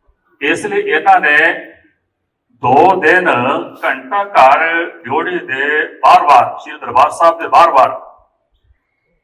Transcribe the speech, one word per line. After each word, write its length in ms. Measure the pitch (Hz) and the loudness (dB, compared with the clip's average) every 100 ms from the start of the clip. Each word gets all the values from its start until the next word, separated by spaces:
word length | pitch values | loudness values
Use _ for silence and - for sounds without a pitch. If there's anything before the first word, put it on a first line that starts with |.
| _ _ _ - | _ _ _ -8
ਇਸ 240 | 143 - 415 | -6 -4 -4
ਲਈ 160 | 403 | -6
ਇਹਨਾਂ 380 | - 151 151 - | -2 -2 2 2
ਨੇ 180 | 147 147 165 - - - _ _ _ _ _ _ _ _ | 4 2 0 -2 -12 -20 _ _ _ _ _ _ _ _
ਦੋ 380 | 139 131 175 190 | -2 2 2 2
ਦਿਨ 260 | 156 180 170 123 123 160 - - | 0 0 0 -2 -2 -6 -8 -10
ਘੰਟਾ 400 | 160 131 127 202 | -8 -8 -6 -6
ਘਰ 360 | 202 190 131 147 165 165 170 - | -2 4 4 4 0 -4 -6 -12
ਡਿਓੜੀ 360 | 120 147 170 175 | -8 -6 -4 -8
ਦੇ 460 | - 131 147 151 151 - | -8 -8 -4 -4 -6 -2
ਬਾਰ-ਬਾਰ, 540 | - 180 175 - 113 - | 2 4 4 2 2 -4
ਸ਼੍ਰੀ 180 | - - | -16 -16
ਦਰਬਾਰ 320 | 127 117 151 | -4 0 0
ਸਾਹਿਬ 300 | - - 330 | 2 0 0
ਦੇ 80 | - | 0
ਬਾਰ-ਬਾਰ 560 | - - - - - - _ _ _ _ _ _ _ _ _ _ _ | 2 4 4 0 -2 -16 _ _ _ _ _ _ _ _ _ _ _